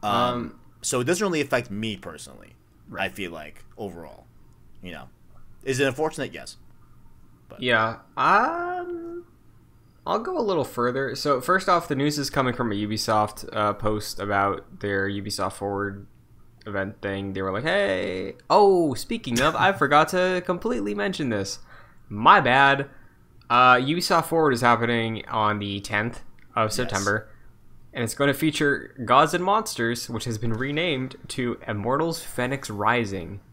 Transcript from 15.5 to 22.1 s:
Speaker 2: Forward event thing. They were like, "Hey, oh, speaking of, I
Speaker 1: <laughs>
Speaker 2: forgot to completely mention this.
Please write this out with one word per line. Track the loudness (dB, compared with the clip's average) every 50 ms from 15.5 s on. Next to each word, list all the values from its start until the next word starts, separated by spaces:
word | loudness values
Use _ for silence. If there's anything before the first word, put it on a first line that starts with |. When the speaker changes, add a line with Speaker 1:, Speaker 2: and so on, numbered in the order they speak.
| -4
Speaker 2:
Forward | -4 -4 -4 -2 -2 -2 -4 -4 -8 -14 -18 -20 -20 -20 _ -20 -20 -20 -20 -20 -18 -14
event | -8 -4 -4 -4 -4 -6 -6
thing. | -4 -4 -4 -2 -4 -6 -4
They | -4
were | -2 -2 -2
like, | -2 -2
"Hey, | 0 0 2 2 0 0 -2 -2 -4 -4 -6 -6 -8 -10 -14 -2 2
oh, | 4 6 6 6 6 4 4 2 0
speaking | -4 -4 -6 -6 -6 -4 -2 0 2
of, | 2 2 2
I | 4 2 2 4
Speaker 1:
<laughs> | 2 2
Speaker 2:
forgot | 4 6 4 4 4
to | 2 0 2 2 0 -2 -2
completely | -2 -4 -2 -2 -4 -4 -2 -2 -4 -2
mention | -2 -2 -4 -2 -2 -2 -2
this. | 0 -2 -2 -4 -6 -12 -14 -18 -20 -20 -20 -20 -20 -20 -16 -12